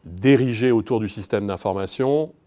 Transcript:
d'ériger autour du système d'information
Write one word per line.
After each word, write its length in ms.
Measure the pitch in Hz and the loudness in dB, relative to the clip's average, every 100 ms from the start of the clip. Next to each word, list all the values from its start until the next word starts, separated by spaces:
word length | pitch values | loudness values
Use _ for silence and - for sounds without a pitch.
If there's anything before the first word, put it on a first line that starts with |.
d'ériger 680 | 82 87 120 139 131 113 127 | -16 0 4 6 4 0 2
autour 280 | 117 104 120 | 2 2 -2
du 80 | 104 | -2
système 380 | 107 95 107 101 | -8 -4 -2 -2
d'information 880 | 95 101 95 95 - 131 147 156 - | -4 -4 -4 -6 -2 0 0 -2 -10